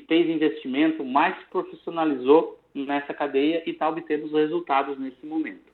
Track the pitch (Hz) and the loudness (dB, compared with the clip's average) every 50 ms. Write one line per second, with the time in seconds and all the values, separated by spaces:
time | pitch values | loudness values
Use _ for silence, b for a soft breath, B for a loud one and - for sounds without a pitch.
0 | - - 160 170 170 160 165 156 156 156 151 - - 135 127 135 156 160 160 156 | 0 2 2 4 4 2 2 2 0 0 0 -2 -6 -4 0 2 2 2 2 0
1 | 143 127 127 143 160 185 185 - - - - 185 175 - - 160 _ - 165 165 | -4 0 2 2 2 2 0 -6 -10 -8 -6 -6 -6 -6 -10 -14 _ -6 -4 -2
2 | 160 156 143 127 123 127 147 165 165 - - - _ _ - 143 139 135 143 143 | 0 0 0 2 6 6 6 6 6 4 -4 -14 _ _ -10 -8 -6 -4 -4 -4
3 | 139 - - - 151 139 135 135 139 151 160 170 165 170 160 - 156 156 160 160 | -4 -6 -6 -6 -4 -2 0 2 2 2 0 -2 -4 -6 -6 -2 -2 -2 -2 -4
4 | 160 - 151 151 156 151 151 151 151 156 156 - - - 139 135 139 143 139 135 | -4 -4 -4 -4 -4 0 0 2 2 2 0 -4 -2 0 0 0 0 -2 -4 -8
5 | 135 131 - - - 151 156 160 156 123 92 - _ _ | -8 -10 -12 -14 -12 -8 -6 -4 -4 -6 -8 -14 _ _